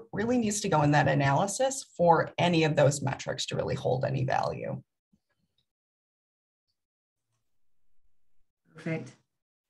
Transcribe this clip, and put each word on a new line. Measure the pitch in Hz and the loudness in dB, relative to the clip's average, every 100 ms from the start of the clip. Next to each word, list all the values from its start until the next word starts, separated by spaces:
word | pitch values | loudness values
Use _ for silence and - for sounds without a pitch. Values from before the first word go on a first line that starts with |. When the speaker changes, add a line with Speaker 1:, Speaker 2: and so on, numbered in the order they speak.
| - | -8
Speaker 1:
really | 190 233 247 | -6 -2 0
needs | 214 202 | -2 -2
to | 196 | 0
go | 151 | 2
in | 147 | 4
that | 147 151 | 4 2
analysis | 143 139 143 202 - 269 262 - - | 2 2 2 0 -2 -2 -4 -10 0
for | 170 160 - - | 4 4 2 0
any | 175 165 | 2 4
of | 156 147 | 2 4
those | 139 - | 4 4
metrics | 127 - - - - | -2 -6 -6 -8 -6
to | - | -4
really | - | -4
hold | - - 64 | -4 -2 -2
any | - 67 | -2 -2
value. | 65 52 - - 53 - - _ _ _ _ _ _ _ _ _ _ _ _ _ _ _ _ _ _ _ _ _ _ _ _ _ _ _ _ _ - - - - _ - _ _ _ | -2 -2 -2 -6 -8 -10 -14 _ _ _ _ _ _ _ _ _ _ _ _ _ _ _ _ _ _ _ _ _ _ _ _ _ _ _ _ _ -20 -20 -20 -20 _ -20 _ _ _
Speaker 2:
Perfect. | 160 165 160 131 - _ _ _ _ _ | -12 -8 -8 -8 -20 _ _ _ _ _